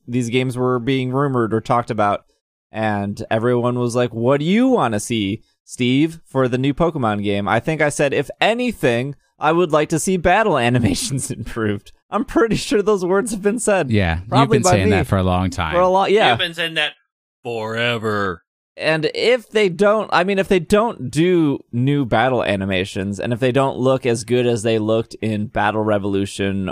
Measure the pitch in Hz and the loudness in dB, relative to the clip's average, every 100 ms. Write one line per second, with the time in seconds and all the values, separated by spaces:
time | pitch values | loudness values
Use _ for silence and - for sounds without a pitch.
0 | - 123 117 127 131 123 127 127 117 135 | -6 -4 0 0 -2 -2 -2 -2 0 -2
1 | 127 131 143 127 113 110 - 120 117 110 | -2 -2 0 0 0 -2 0 -2 -2 -2
2 | 101 95 _ _ _ _ _ 107 110 104 | -2 -2 _ _ _ _ _ -6 -4 -2
3 | 101 101 - 113 120 123 120 123 123 120 | -4 -6 -4 -2 0 0 0 -2 -2 0
4 | 123 110 117 143 156 214 262 226 127 104 | -2 0 0 0 2 2 2 2 0 -2
5 | - 113 98 107 _ _ - - 123 131 | -2 -2 0 -2 _ _ -14 -2 0 2
6 | 160 165 - 135 127 123 135 135 170 160 | 0 -2 -6 0 0 0 -2 0 0 0
7 | 113 104 101 101 101 113 165 156 147 - | -2 -2 -2 -2 0 0 0 0 0 0
8 | 143 131 139 - 175 233 247 - 143 117 | 0 0 -4 0 0 0 -2 -2 0 0
9 | 135 139 _ - 151 165 175 151 151 160 | -4 -10 _ -4 0 0 2 2 0 -2
10 | - 190 175 190 220 147 120 127 110 - | 0 0 2 2 2 2 2 2 2 -2
11 | - 135 - 123 117 120 107 104 - - | -4 -6 -6 -8 -8 -4 -2 -4 -8 -20
12 | _ 202 - 311 233 190 - 226 196 208 | _ -6 -2 2 2 0 0 0 2 0
13 | 175 196 196 208 202 233 - 190 139 107 | 2 0 0 -2 -2 -2 0 0 2 2
14 | 87 82 - 127 - 127 110 104 95 95 | 2 -2 0 2 4 4 4 4 4 2
15 | - 98 92 90 92 90 80 175 185 185 | 2 0 2 2 0 -2 -2 0 2 2
16 | 196 202 190 190 175 170 165 160 147 - | 2 4 4 2 -2 -4 -6 -4 -4 -6
17 | _ _ _ _ 120 117 107 113 120 117 | _ _ _ _ -8 -6 -4 -2 -2 -2
18 | 107 104 98 85 _ _ _ - 107 160 | -2 -2 -2 -6 _ _ _ -6 -2 0
19 | 147 - 190 247 - 214 202 165 202 214 | -2 0 0 0 0 0 0 2 2 2
20 | 185 165 185 196 190 190 160 208 233 - | 0 0 0 0 2 0 2 2 2 -2
21 | 123 139 180 175 151 139 - 117 131 143 | -4 0 2 4 2 -2 -4 -2 0 0
22 | 123 113 127 123 - 101 98 95 95 104 | 0 0 2 2 0 0 0 -2 -2 -4
23 | 98 98 - 117 131 127 135 - 127 135 | -6 -4 -4 0 0 2 0 0 0 0
24 | 127 117 110 123 123 117 113 113 107 113 | 0 -2 0 0 2 0 0 0 0 0
25 | 113 - 107 107 104 110 101 107 107 104 | -2 -6 -4 -4 -4 -2 -2 0 0 0
26 | 101 98 98 - 98 98 92 | 0 -2 -2 -4 -4 -4 -6